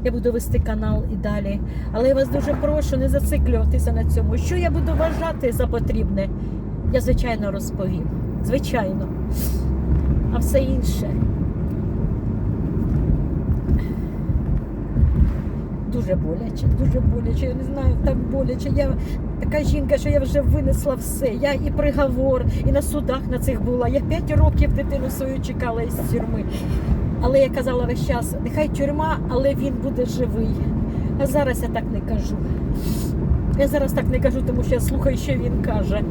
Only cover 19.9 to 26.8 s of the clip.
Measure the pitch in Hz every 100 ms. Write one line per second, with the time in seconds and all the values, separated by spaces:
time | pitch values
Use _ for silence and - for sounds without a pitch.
19.9 | 277 285 285 269 277 277 302 269 277 -
20.9 | 254 - - 262 220 277 269 269 - 285
21.9 | 277 277 254 269 254 247 - - 277 277
22.9 | 294 - 262 - 254 262 233 247 247 240
23.9 | 269 - 320 - 302 302 - 285 277 269
24.9 | 277 262 262 262 262 - - 240 226 233
25.9 | - - 240 - - - - - -